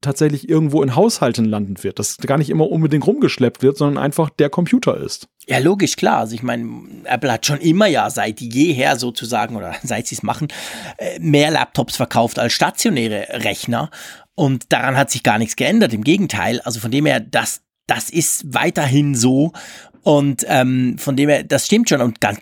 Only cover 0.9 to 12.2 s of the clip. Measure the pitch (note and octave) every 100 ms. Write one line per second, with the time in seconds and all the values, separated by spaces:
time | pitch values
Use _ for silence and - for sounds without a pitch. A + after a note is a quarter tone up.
0.9 | B2+ A3 - B2+ A#2 A2 G#2+ G2 F#2+ G2
1.9 | - G2+ - B2 C#3 C#3+ D#3+ D#3 E3 D#3+
2.9 | D3+ C#3 C4+ F#3+ - B2 - C3 C#3 C#3+
3.9 | C#3+ C#3 D3 D#3 - C#3+ - F3 B3+ B3
4.9 | - - - - _ - B2+ C3+ G3+ E3+
5.9 | - - - A2+ A2+ B2 A#2+ A#2 A#2+ -
6.9 | - - B2 C#3 A#2 - D3 E3+ E3+ G#3
7.9 | C3+ G#2+ A#2 G#2 G#2+ A#2+ A#2 F3+ C3 C#3
8.9 | C3+ B2 A#2+ A2+ A#2 A2 A2+ F2+ E2 -
9.9 | A2 - - G#2+ A#2+ D3+ - - - G3+
10.9 | - - F3+ E3 C#3+ D3 D3+ B2 - B2
11.9 | - B2 A#2+